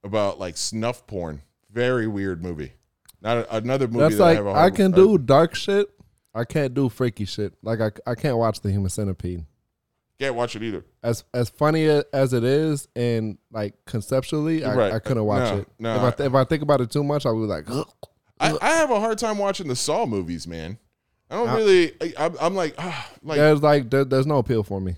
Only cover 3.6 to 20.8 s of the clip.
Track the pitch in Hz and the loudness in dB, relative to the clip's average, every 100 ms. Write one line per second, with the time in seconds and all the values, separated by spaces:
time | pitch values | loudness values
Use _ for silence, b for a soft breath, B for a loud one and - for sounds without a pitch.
3.6 | 117 135 127 117 156 165 175 165 101 101 | -2 -2 0 2 2 6 6 4 2 4
4.6 | 175 190 190 180 196 196 123 139 165 - | 4 4 4 6 6 6 4 4 4 -2
5.6 | - 196 202 _ - _ _ 110 120 156 | -2 0 0 _ -20 _ _ -6 -2 -2
6.6 | 135 123 131 - 127 - 101 - 101 _ | 0 0 -2 0 -4 -2 -6 -4 -6 _
7.6 | 101 113 110 - - 120 151 117 113 104 | -6 -2 -2 -4 -8 -4 0 2 0 0
8.6 | 101 98 95 - 101 90 90 90 78 _ | -2 0 -2 -2 -4 -4 -8 -8 -12 _
9.6 | _ _ _ _ _ _ 139 120 120 107 | _ _ _ _ _ _ -4 -2 -4 -4
10.6 | 113 95 - _ 117 117 _ 123 120 - | -6 -8 -12 _ -4 -4 _ -4 -4 0
11.6 | 151 160 156 147 - 139 135 123 120 139 | 0 2 2 2 0 0 2 2 2 2
12.6 | 160 143 - 120 120 117 110 95 _ 110 | 0 -2 -6 -4 -2 0 -4 -8 _ -8
13.6 | 104 _ - 117 - 131 - 151 151 160 | -8 _ -8 -8 -2 -2 -2 -4 -2 -2
14.6 | 117 117 104 110 - 123 107 101 120 98 | 0 0 2 0 -2 0 2 0 0 -2
15.6 | 95 _ 113 107 120 - 139 135 131 156 | -6 _ -4 0 0 0 2 2 2 0
16.6 | 147 139 120 147 143 147 135 113 107 82 | 2 0 2 -2 -2 0 0 -2 -2 -4
17.6 | 80 127 - _ - _ _ _ 208 - | -6 -8 -8 _ -20 _ _ _ -2 0
18.6 | 262 330 302 214 226 214 226 208 196 190 | 0 2 2 0 0 -2 -2 -2 -2 -4
19.6 | 160 123 - 175 226 101 85 85 82 82 | -6 -4 -2 -2 0 -2 -4 -8 -8 -10
20.6 | 80 107 | -10 -12